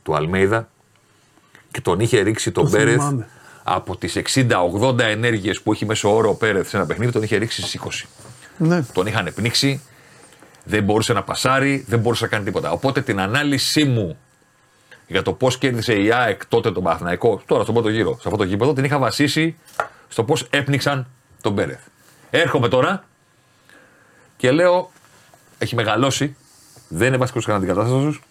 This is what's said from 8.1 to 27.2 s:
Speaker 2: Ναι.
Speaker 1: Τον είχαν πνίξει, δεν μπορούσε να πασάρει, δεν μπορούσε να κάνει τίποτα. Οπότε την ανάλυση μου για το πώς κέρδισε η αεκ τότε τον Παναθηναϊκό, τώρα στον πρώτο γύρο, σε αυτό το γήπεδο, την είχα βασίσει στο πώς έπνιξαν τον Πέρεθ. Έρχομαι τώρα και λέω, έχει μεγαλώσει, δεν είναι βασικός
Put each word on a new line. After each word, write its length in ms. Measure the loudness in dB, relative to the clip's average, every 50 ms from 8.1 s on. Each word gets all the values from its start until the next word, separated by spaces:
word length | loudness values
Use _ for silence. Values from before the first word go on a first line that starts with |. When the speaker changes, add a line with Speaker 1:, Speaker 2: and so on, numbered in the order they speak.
| -18 -20 -20 -20 -20 -20 -20 -18 -6 -2
Speaker 2:
Ναι. 240 | 0 2 2 0 -2 -2 -2
Speaker 1:
Τον 120 | -2 -2 0
είχαν 240 | -2 -2 -2 -4 -4
πνίξει, 460 | -4 -4 -2 0 0 0 0 0 -2 -6 -14 -20 -20 -20 -20 -20 -20 -20 -20 -20 -20 -20 -20 -20 -20 -6
δεν 200 | -2 -2 0 2
μπορούσε 300 | 2 2 2 2 0 0
να 100 | -2 -2
πασάρει, 600 | -4 -4 -2 0 0 2 2 2 0 0 -2 -2 -2
δεν 120 | -2 0
μπορούσε 240 | 2 0 0 0 -2
να 60 | -2
κάνει 140 | -2 -4 -4
τίποτα. 260 | -4 -4 -4 -4 -4
Οπότε 300 | -4 -2 -2 -2 -2 -2
την 180 | -2 -2 -2 -2
ανάλυση 640 | -2 -2 0 -2 0 0 0 -2 -2 0 0 2 2
μου 340 | 2 2 0 -2 -2 -6 -10 _ _ _ _ _ _ _ _ _ _ _ _ _ _ -20 -20 _ -4
για 140 | -4 -2
το 120 | 0 0 -2
πώς 240 | 0 0 0 0 0
κέρδισε 360 | 0 0 0 0 0 0 2 2
η 100 | 4 4
αεκ 340 | 4 2 2 0 -2 -4 -4
τότε 260 | 0 0 0 2 0
τον 120 | -2 0 0
Παναθηναϊκό, 580 | 0 0 0 -2 -4 -2 0 2 0 0 0 -2
τώρα 160 | 0 0 0 0
στον 100 | 2 0
πρώτο 160 | 0 2 2
γύρο, 220 | 0 0 0 -2 -2
σε 80 | -4 -4
αυτό 120 | -4 -2 -2
το 60 | 0
γήπεδο, 300 | -2 0 0 0 0 0
την 100 | 0 0
είχα 160 | 0 0 0
βασίσει 560 | 0 0 0 0 0 0 0 0 -2 -2 -4 -8 _ -12 -8 -8 -8 -8 -12 -20 -20 _
στο 160 | -4 -4 -2
πώς 240 | 0 -2 -2 -2 -2
έπνιξαν 580 | -2 -2 0 0 -2 0 0 0 -2 -2 -4 -8 -12 _ _ _ _ -6
τον 140 | -4 -2 -2
Πέρεθ. 240 | -2 -2 -4 -6 -10 -16 -20 _ _ _ _ -20 _ -8 -2
Έρχομαι 380 | 0 0 2 2 2 0 2 2
τώρα 360 | 2 2 2 2 0 -2 -6 _ _ _ _ _ _ _ _ _ _ _ _ _ -20 -20 -20 _ _ _ _ _ _ _ _ _ _ 0
και 140 | 2 2
λέω, 400 | 4 4 4 4 4 2 0 -4 -10 _ -20 _ _ -20 _ _ -20 -20 _ _ _ _
έχει 180 | -6 -4 -2
μεγαλώσει, 600 | -2 0 0 2 2 2 0 0 0 -2 -4 -4 -8 _ _ -20 -20 -20 -20 -20 -20 -16 -10
δεν 200 | -2 0 2 2
είναι 100 | 2
βασικός 280 | 2